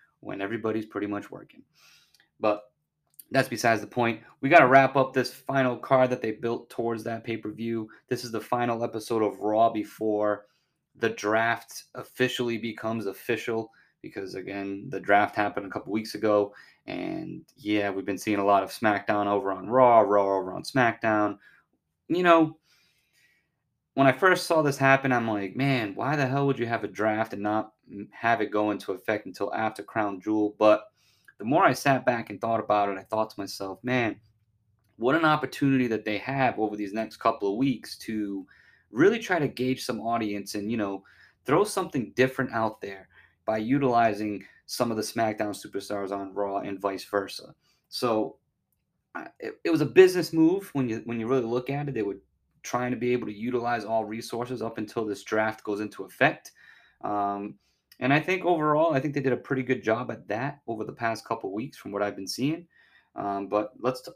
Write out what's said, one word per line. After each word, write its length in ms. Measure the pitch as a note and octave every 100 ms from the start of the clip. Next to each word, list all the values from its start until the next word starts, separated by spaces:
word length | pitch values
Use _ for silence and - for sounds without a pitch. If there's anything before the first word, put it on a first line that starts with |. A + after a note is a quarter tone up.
| _ _
when 200 | G2+ G2
everybody's 460 | G2 A2+ A2 A2 G#2+
pretty 220 | G#2 G2+
much 240 | G2+ -
working. 320 | - - - _ _ _ _ _ _ _ _
But 240 | A2 G#2 - _ _ _ _ - -
that's 180 | C3+ C3
besides 320 | A2+ A#2+ A2
the 60 | -
point. 340 | B2 A#2 A2 - _
We 60 | C3+
gotta 180 | E3+ C3
wrap 280 | C3+ C3+ C#3
up 160 | C3
this 200 | C3+ B2
final 440 | - - C3+ C3 A#2
card 340 | - C3 B2+
that 100 | B2+
they 100 | A2+
built 400 | A2 A#2 A#2 -
towards 320 | - A#2 A2+
that 220 | G#2+ A2+
pay-per-view. 640 | - A2 G#2+ G#2+ A#2 A2+ A2 - -
This 160 | A#2+
is 80 | A#2+
the 100 | A2
final 440 | - B2 A#2+ A#2
episode 400 | A#2 A2 - A2+
of 160 | G#2+ F#2+
Raw 300 | G2+ G#2+ A#2
before 760 | A2 G#2 - A2 G#2 G#2 G#2 - _ _ _ _ -
the 120 | A2+
draft 760 | A2+ G#2 A2 A2+ A#2 - - - B2
officially 600 | - - B2+ - A#2+ A2+
becomes 480 | A2+ G#2+ A2+ A2+ G2
official, 640 | F#2 - A2+ - A2+ A2 _ _ _
because, 320 | - G2+ F#2+ F#2+
again, 480 | F2+ G2+ G2 G2 -
the 120 | G2
draft 340 | F#2+ G2+ G#2
happened 320 | - G#2 G2 G2+
a 40 |
couple 220 | - -
weeks 220 | G#2+ A2
ago, 400 | G#2 G#2+ G#2 G2+ - - _ -
and, 580 | F2+ F#2 F2+ - - - -
yeah, 340 | G#2 G#2 G2+
we've 140 | G2
been 140 | G2 F#2+
seeing 200 | A2 G2+
a 60 |
lot 180 | G2 G2+
of 80 | F#2+
SmackDown 560 | - A2 G2+ - G#2 G2+
over 240 | G2+ G2
on 180 | F#2+ F#2+
Raw, 320 | B2+ B2+ A2+
Raw 360 | G2 G#2 G2 G2
over 160 | F#2
on 100 | F#2
SmackDown. 760 | - C3+ A#2 A#2 A2+ G#2+ G#2 G2+ _ _ _ _ _ _ -
You 140 | F3
know, 360 | F3+ E3 D#3 - _ _ _ _ _ _ _ _ _ _ _ _ _
when 120 | - C#3
I 60 |
first 340 | B2+ F#3+ F3+ -
saw 160 | D#3+
this 160 | D3 C#3
happen, 340 | C3+ C3+ C3+
I'm 140 | B2 A2+
like, 300 | G#2 G2 A2
"Man, 380 | C#3 B2+ G#2 F#2+
why 180 | B2
the 120 | D3 C3
hell 200 | C#3 C#3
would 120 | C3
you 80 | A#2
have 180 | A2+
a 40 | G#2
draft 440 | F#2+ A2 G#2+ A2
and 100 | G2+
not 300 | G#2 G#2+ G#2+ _ -
m-, 160 | G2+ G#2+
have 300 | - A2+ A2+
it 100 | G#2
go 180 | G#2 G#2+
into 220 | G2 -
effect 340 | F#2 - G#2+ G2
until 260 | F2+ G2+
after 280 | - A2 -
Crown 380 | G2+ A2+ G#2 F#2+
Jewel?" 340 | G#2 G#2+ G#2 -
But 280 | G#2+ G#2+ - _ _ _ _ -
the 80 |
more 200 | A2 D#3
I 80 | F#3
sat 340 | - C#3+ C3 -
back 240 | A#2 A2+
and 100 | G2
thought 200 | A2+ A2+
about 280 | G#2+ G#2 G2+
it, 60 | F#2+
I 60 |
thought 260 | - A2 A2
to 100 | -
myself, 420 | G2 - G2 F#2+
"Man, 380 | B2 B2+ A2+ - _ _ _ _ _ _ _ -
what 180 | A#2 D#3
an 80 |
opportunity 640 | D#3+ D3+ C3+ - C#3 C3+ B2
that 160 | G#2+
they 120 | G#2+ G#2
have 420 | - C#3 B2+ G#2
over 160 | G#2+ G#2
these 160 | G2+
next 240 | G#2+ A2 -
couple 340 | A2+ A2 G2+
of 80 | G#2+
weeks 400 | C#3 A#2 - -
to 480 | - A2 G2+ G2 F2+ _ _ _ _
really 260 | A2 F#3 A3+
try 220 | - F3
to 80 | C#3+
gauge 360 | - B2+ B2+
some 160 | - A2
audience 540 | A2 A#2 G#2+ G2+ G2
and, 160 | G#2 G#2
you 60 | A#2
know, 260 | G2+ G2 - _ _ _
throw 200 | - D#3
something 480 | G#3 - F3 C#3+ G#2+
different 380 | - C3 - B2
out 280 | A#2 A2 -
there 280 | G2+ G2 F#2+ _ _ _ -
by 120 | A2
utilizing 840 | A2 C#3 C3+ A#2+ A2+ G#2 G#2+ G2+ - _ -
some 260 | - A#2+
of 40 | A2
the 60 |
SmackDown 480 | G#2+ A#2 A2 G#2+ G#2+
superstars 640 | F#2+ G#2 G2 G2 G2+ G2
on 200 | G2 G2
Raw 260 | G2 G2+ G2
and 220 | G2+ G2
vice 240 | G2 F#2+
versa." 480 | - G2+ G2 - - - _ _ _
So, 480 | - B2 A2 G#2+ - _ _ _ _ _ _ _ -
I, 100 | - -
it, 180 | - -
it 60 | E3
was 100 | D#3+
a 60 | A#2
business 460 | - F#3 F3+ E3
move 380 | D#3+ D#3+ G3 F#3+
when 160 | C#3 B2
you, 140 | A2
when 140 | - A#2
you 80 | A2+
really 160 | C3
look 260 | A2+ A#2+ B2
at 200 | C#3+ C#3+
it. 60 |
They 80 | A#2+
were 180 | G2+ G2 _ _ _ _
trying 300 | - B2 B2
to 40 | A#2+
be 160 | B2
able 140 | B2 G#2+
to 80 |
utilize 500 | G2+ A#2 B2 A#2 A#2
all 200 | G2+ A2+
resources 580 | G#2 A2+ - A#2 A#2+ B2
up 160 | A2+ -
until 260 | G#2+ -
this 200 | G#2+ G2
draft 400 | - A2 A2 G#2+
goes 160 | - G2+
into 240 | G#2+ -
effect. 480 | - - C#3+ - - - - - _ _
Um, 540 | G#2 G#2 G2+ G2+ G#2 G#2 _ _ _ -
and 120 | B2+
I 60 | D3
think 260 | D3+ F#3
overall, 480 | E3+ E3+ D3+ D3+ E3
I 60 | C#3
think 160 | D3
they 60 | C#3+
did 120 | C3
a 40 | B2
pretty 260 | - C3
good 220 | B2 B2
job 260 | A2+ A2+ A#2+
at 160 | A2+ -
that 320 | G#2 C#3 C#3+ -
over 160 | A2
the 100 | -
past 320 | - A2+ -
couple 280 | - A2 F#2+
weeks 260 | G2+ C#3 -
from 140 | G2+
what 100 | G2+
I've 140 | G2+ G2
been 100 | F#2
seeing. 400 | - C#3 E3 F3 _ _ _ _
Um, 320 | - G2+ G2+ G2
but 220 | G#2 G#2+ -
let's, 300 | A#2+ B2+ -